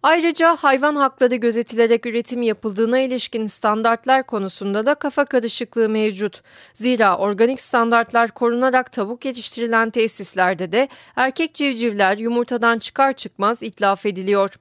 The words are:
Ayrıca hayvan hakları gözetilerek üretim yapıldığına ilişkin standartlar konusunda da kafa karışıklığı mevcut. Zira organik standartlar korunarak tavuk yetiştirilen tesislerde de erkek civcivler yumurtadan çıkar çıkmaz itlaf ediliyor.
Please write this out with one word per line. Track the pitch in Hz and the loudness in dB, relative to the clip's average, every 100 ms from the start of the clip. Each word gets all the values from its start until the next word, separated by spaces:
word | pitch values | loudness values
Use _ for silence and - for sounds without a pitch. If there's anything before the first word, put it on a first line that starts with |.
Ayrıca | 285 339 330 320 330 330 | 4 2 2 2 2 4
hayvan | 294 269 294 294 | 2 2 2 2
hakları | 269 - 247 247 | 0 2 2 2
gözetilerek | 233 226 233 226 226 233 240 | 0 0 -4 0 2 2 0
üretim | 233 226 247 | -6 -4 -2
yapıldığına | 233 208 226 196 226 254 | -2 -2 -6 -2 0 0
ilişkin | 262 247 - 220 220 | 0 -2 -4 -6 -6
standartlar | - 220 214 226 233 262 262 | -2 -2 0 0 0 0 0
konusunda | 262 214 196 - 196 202 226 | 0 -6 -6 -6 -4 -2 0
da | |
kafa | 294 285 277 | -2 -2 -2
karışıklığı | 277 254 226 - 240 233 220 | 0 0 -2 -6 -6 0 0
mevcut. | 220 214 190 202 - _ - - | 2 -2 -2 -6 -6 _ -20 -20
Zira | - 240 247 208 180 | -4 0 2 2 2
organik | 202 202 233 262 | 0 2 2 0
standartlar | - 247 233 233 233 233 233 | -2 0 2 2 2 0 0
korunarak | - 233 240 262 254 262 | 0 -2 2 2 2 -2
tavuk | - 202 240 | -6 -6 -6
yetiştirilen | 269 247 - - 233 226 226 | -8 -8 -10 -6 0 0 0
tesislerde | 240 220 - 196 185 180 180 180 | 0 -2 -2 -6 0 0 0 -2
de | 202 269 - - - | 0 0 -4 -12 -2
erkek | 262 262 330 | -2 -2 -6
civcivler | - 285 233 240 202 190 208 | -2 -4 0 -2 2 0 2
yumurtadan | 226 240 240 247 233 233 | -2 -2 -2 0 0 0
çıkar | - - 269 | -4 0 0
çıkmaz | 269 - - 202 233 | 0 -10 -2 -2 -2
itlaf | - - 202 196 208 | -8 -2 0 0 -4
ediliyor. | 185 190 202 196 - | -4 -2 0 0 -4